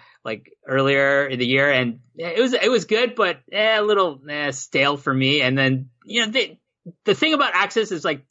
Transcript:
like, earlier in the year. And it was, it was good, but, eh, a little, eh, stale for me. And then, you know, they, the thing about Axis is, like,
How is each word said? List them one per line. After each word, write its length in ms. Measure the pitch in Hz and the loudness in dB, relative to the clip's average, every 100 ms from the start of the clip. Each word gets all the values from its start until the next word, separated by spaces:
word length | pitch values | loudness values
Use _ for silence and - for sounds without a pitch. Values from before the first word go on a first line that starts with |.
| - _ | -14 _
like, 260 | 113 110 - _ - | -12 -12 -14 _ -4
earlier 600 | 135 135 139 139 139 139 | 0 2 2 2 2 0
in 120 | 127 | -2
the 80 | 123 | -2
year. 240 | 135 143 | 0 2
And 300 | 131 123 113 _ - | 2 0 -6 _ -12
it 240 | 170 180 | -6 -2
was, 140 | 254 | 0
it 160 | 262 226 | 2 2
was 160 | 240 - | 0 0
good, 280 | 214 247 | 0 0
but, 260 | 247 190 151 - | 0 -2 -2 -6
eh, 260 | 202 220 220 | 0 2 2
a 40 | |
little, 400 | 208 202 180 135 143 | 2 0 -2 -4 -10
eh, 240 | 147 147 | -6 -6
stale 440 | 135 - 139 139 143 | -6 -4 0 0 0
for 160 | 143 | -2
me. 300 | 131 135 147 | 0 2 2
And 160 | 127 135 | 2 2
then, 320 | 135 131 135 _ - | 2 0 -6 _ -8
you 180 | 220 | -4
know, 80 | 214 | -2
they, 260 | 254 208 - _ _ 175 - | -2 -4 -6 _ _ -20 -8
the 100 | - | -2
thing 200 | 185 311 | 0 2
about 180 | 294 254 | 0 0
Axis 400 | 180 196 226 214 | 0 0 -2 -2
is, 100 | 170 | -4
like, 220 | 170 139 - | -4 -6 -6